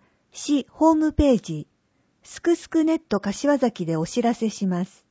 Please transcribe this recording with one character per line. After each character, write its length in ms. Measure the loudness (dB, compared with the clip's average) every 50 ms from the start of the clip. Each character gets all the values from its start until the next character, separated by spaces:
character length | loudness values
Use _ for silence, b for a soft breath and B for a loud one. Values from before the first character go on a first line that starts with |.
| _ _ _ _ _ _
市 340 | -20 -10 -4 -2 -2 -2 -2 _
ホ 220 | -2 2 4 4
ー 20 | 4
ム 180 | 4 2 0
ペ 220 | 0 2 4 4 4
ー 60 | 2
ジ、 260 | 0 -4 -10 -10 -10 _ _ _ _ _ _ _ _ _ _ _
す 200 | _ -20 -14 -4
く 140 | 0 0 0
す 120 | 0 -2 -2
く 160 | 0 0 0
ネ 100 | 0 0
ッ 40 | -2
ト 220 | _ -4 -4 -4
柏 380 | -4 -4 -6 -2 0 0 2 2
崎 280 | 2 0 -2 -2 -4
で 100 | -4 -2
お 100 | -2 -4
知 160 | -4 -2 -2
ら 120 | 0 0 0
せ 160 | -2 -4 -4
し 160 | -4 -4 -4
ま 180 | -2 -2 -2 -4
す。 200 | -6 _ _ _ _